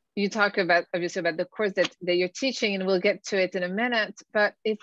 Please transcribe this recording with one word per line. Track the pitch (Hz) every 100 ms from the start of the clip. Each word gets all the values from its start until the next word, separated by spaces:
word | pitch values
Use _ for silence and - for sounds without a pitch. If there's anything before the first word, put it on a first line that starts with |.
| _ -
you | 202
talk | 214 202 202
about, | 175 175 170
obviously, | 185 175 196
about | 170 165
the | 175
course | - 208
that, | 190 175 -
that | 180 175
you're | 180
teaching, | - 269 240 226 196
and | 190
we'll | 190
get | 196 190 -
to | 196
it | 185 190
in |
a | 180
minute. | 196 247 233 202 - -
But | 214 208 -
if | - 214